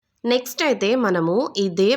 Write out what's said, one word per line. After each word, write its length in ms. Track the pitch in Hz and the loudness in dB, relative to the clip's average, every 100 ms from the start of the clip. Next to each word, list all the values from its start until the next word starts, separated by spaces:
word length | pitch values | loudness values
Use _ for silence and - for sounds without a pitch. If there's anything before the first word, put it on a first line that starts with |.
| _ _ 233 | _ _ -2
నెక్స్ట్ 300 | 247 254 - 320 | -2 -2 -4 -2
అయితే 220 | 208 196 254 | 0 0 0
మనము 320 | 220 180 165 190 302 196 | 0 0 0 0 -2 -2
ఇదే 260 | 196 170 196 | -2 2 2